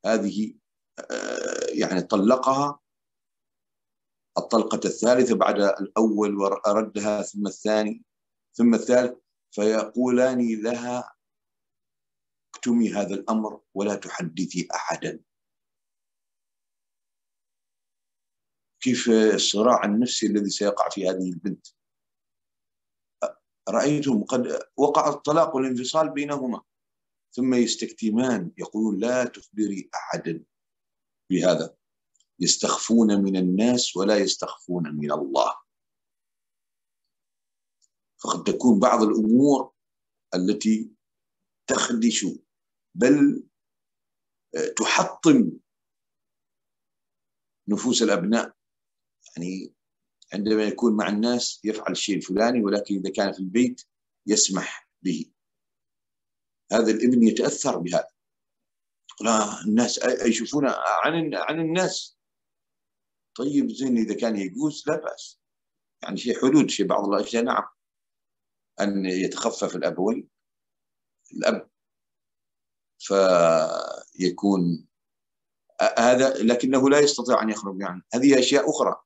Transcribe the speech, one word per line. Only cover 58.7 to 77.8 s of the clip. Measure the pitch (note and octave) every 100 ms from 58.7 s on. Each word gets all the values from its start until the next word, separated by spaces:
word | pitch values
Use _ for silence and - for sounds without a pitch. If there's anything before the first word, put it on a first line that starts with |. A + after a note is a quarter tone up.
| _ _ _ _
يقول: | - G#2+
"آه، | A2 G#2 G2+
الناس | F2+ G#2+ A#2+ -
أي-، | A#2+ - A#2
يشوفون | A2+ A#2 D3 C#3
عن، | - D#2 F2+ A#2+ E3 D#3 G#2
عن | E2+ D#3
الناس." | D#3+ E3 F#3 - - _ _ _ _ _ _ _ _ _ _ _ _ -
طيب | C3+ C#3+ A#2
زين، | A2 C3 A#2
إذا | A2 G2+
كان | A#2 G#2+
يجوز | F#2 G#2 D3+ D3 -
لا | D#3
بأس، | - - - _ _ _ _ _ _ _
يعني | - F#2+
شيء | A#2+ -
حدود، | C3 D3 A#2
شيء | - F#2+
بعض | G2+ G2+
الأشياء | G2+ G#2 A#2
نعم، | A#2 G#2+ - _ _ _ _ _ _ _ _ _ _ -
أن | G2+ G2 F#2+
يتخفف | F#2 F#2 - - - F#2+ -
الأبوين، | F2+ E2+ F#2+ B2 - _ _ _ _ _ _ _ _ _ _
الأب، | - - G#3+ - _ _ _ _ _ _ _ _ _ _ _ _ _
فيكون | - G2 F#2+ F2+ E2+ E2 D#2+ E2 - - - - F2+ F2 G2+ G2 F2 E2 - _ _ _ _ _ _ _ _ _ F2+ -
هذا، | A#2 B2+ C3+ -
لكنه | A2+ A#2+ C3 C3+ C3+
لا | C#3+
يستطيع | C#3+ - A#2+ A#2
أن | A2
يخرج | G#2 G2+ F#2+